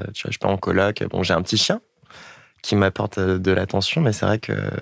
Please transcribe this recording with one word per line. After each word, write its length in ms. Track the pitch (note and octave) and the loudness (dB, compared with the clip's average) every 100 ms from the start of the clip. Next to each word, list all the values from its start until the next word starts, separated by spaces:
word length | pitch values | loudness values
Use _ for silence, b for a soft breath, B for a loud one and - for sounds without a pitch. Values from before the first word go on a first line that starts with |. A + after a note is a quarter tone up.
| - | -6
tu 80 | - | -8
vois, 60 | - | -8
je 40 | |
suis 60 | G#2+ | -2
pas 100 | G2 | 0
en 80 | G2 | 0
coloc. 480 | - F#2 G2+ G#2+ G2 | 0 2 2 0 -4
Bon, 120 | F#2 | -2
j'ai 120 | F#2 | 0
un 80 | E2+ | 0
petit 160 | F2+ A2 | 2 0
chien 240 | - G#3+ - _ B B B B B B | 0 -2 -4 _ B B B B B B
qui 140 | - G#2 | -2 2
m'apporte, 420 | G2 - G#2 - | 2 0 -4 0
euh, 200 | F#2 F#2 | 0 2
de 140 | F#2 | 2
l'attention, 480 | F#2+ F#2 G2 G2 E3 | 2 2 0 0 2
mais 140 | D#3 | 2
c'est 100 | G#2 | 2
vrai 140 | G2 A2 | 0 0
que 140 | - G2+ G2 G2 | -2 -4 -4 -6